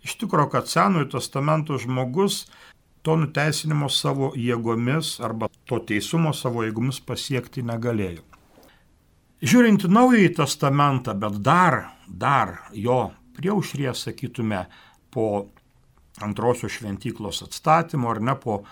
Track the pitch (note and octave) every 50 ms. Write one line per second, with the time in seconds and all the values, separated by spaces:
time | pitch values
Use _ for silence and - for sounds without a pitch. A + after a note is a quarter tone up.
0 | - - - - A3+ - - D3+ C#3+ C#3+ - B2+ - - - D#3+ F#3 G3+ F#3 D#3+
1 | C#3+ B2+ - C3 - - - C#3 C#3 D3+ D#3 D#3 D3+ D#3 C#3+ B2 G#2+ B2 B2+ B2+
2 | C3 B2 B2+ F3+ G3+ G3 G3 - - - - - - - _ _ _ _ _ _
3 | - D#3 D#3+ D#3+ D3+ D3+ - C#3+ D3 D#3 D3 - - D3+ D3+ D3 C#3 C#3 - -
4 | - D3 C#3 C#3 C3+ C3 - B2+ A#2 B2 A#2+ A#2 A2+ A2+ A2+ A2+ A#2+ B2 C#3+ D#3+
5 | D#3 - - - A#2+ A2+ A2+ A2+ A2 - - _ _ - B2 A2 A2+ - G#2+ G#2
6 | G2+ - - E3 E3 D#3 - - - B2+ A#2 A#2 A2 A2 G#2+ A2+ A#2+ C3+ C3 -
7 | - - A#2+ - - - C3+ B2 A#2+ - - C3+ A#2+ A#2 A#2 A2+ A#2 A#2+ A#2 G#2
8 | G2 F2+ E2+ D#2+ - _ - _ _ _ _ - - _ _ _ _ _ _ _
9 | _ _ _ _ _ _ _ _ - - - B3 A#3+ A3 G#3 G3+ F#3+ E3+ G3 A#3
10 | B3+ B3+ B3 G#3+ F#3 E3 E3+ - D3 C3+ - - D3+ C#3 C#3 C#3+ C#3+ C#3+ C3+ B2
11 | - A2+ G#2 G2 G#2+ G#2+ G#2 G#2 G2 C3 E3 F3+ F#3 E3 C3 G#2+ - - - -
12 | _ G2 F2+ F2+ A2 C3 C#3+ B2+ G#2+ F#2+ F2 - - - G2+ G#2+ G2+ A#2+ B2+ B2+
13 | G#2+ F2 - - _ _ - - C#3 F#3+ G#3+ F#3+ D3 - - C#3 C#3 B2+ A#2 -
14 | - A#2+ A2 - C3 - - - A2+ A2 G#2 F#2 F2+ - - - - - _ _
15 | _ _ - A#2+ A2+ G#2+ G2+ G2+ G2 - - _ _ _ _ _ _ _ _ _
16 | _ _ - - G#2+ G#2 G2+ G#2 G#2+ B2 B2 - - G#2 - - A2+ G2+ G2 G2
17 | - A#2 - - G#2+ G2 - - - - - - - D3+ D#3 E3+ E3 E3 - C#3
18 | A#2+ A#2 A2+ G2 G#2+ B2+ C3+ - - A#2 G#2 G2+ G#2 -